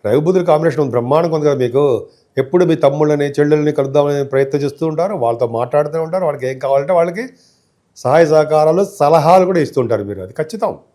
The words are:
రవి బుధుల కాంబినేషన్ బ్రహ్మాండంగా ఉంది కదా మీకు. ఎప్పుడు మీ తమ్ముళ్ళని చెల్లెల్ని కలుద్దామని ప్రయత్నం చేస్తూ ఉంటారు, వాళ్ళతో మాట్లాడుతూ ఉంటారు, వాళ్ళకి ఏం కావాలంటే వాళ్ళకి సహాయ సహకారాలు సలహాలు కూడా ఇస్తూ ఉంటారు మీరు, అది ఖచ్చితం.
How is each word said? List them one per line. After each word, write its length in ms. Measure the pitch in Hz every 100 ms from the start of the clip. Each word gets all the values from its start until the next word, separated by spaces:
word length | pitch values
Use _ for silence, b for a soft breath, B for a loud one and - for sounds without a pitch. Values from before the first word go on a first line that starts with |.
| 104
రవి 140 | 127
బుధుల 240 | 160 185
కాంబినేషన్ 460 | 170 156 165 135 139
బ్రహ్మాండంగా 440 | 123 120 151 170
ఉంది 120 | 156 147
కదా 100 | 135
మీకు. 500 | 123 131 143 110 - b b -
ఎప్పుడు 260 | 131 180
మీ 100 | 180
తమ్ముళ్ళని 560 | 160 143 143 151 147 143
చెల్లెల్ని 420 | 143 147 151 151
కలుద్దామని 520 | 147 139 143 143 143
ప్రయత్నం 380 | 139 135 139 143
చేస్తూ 240 | 143 139 165
ఉంటారు, 280 | 156 185
వాళ్ళతో 320 | 143 117 120 120
మాట్లాడుతూ 560 | 113 127 147 151 160
ఉంటారు, 220 | 160 185
వాళ్ళకి 220 | 170 139 127
ఏం 120 | 135
కావాలంటే 340 | 135 139 143
వాళ్ళకి 360 | 175 175 180 254 b b b b _ _ -
సహాయ 300 | 123 151 160
సహకారాలు 580 | 156 147 151 156 170
సలహాలు 600 | 202 - 147 160 151 185
కూడా 160 | 185 180
ఇస్తూ 200 | 143 139
ఉంటారు 240 | 117 110
మీరు, 180 | 101 95
అది 100 | 92
ఖచ్చితం. 460 | - 156 214 214 - _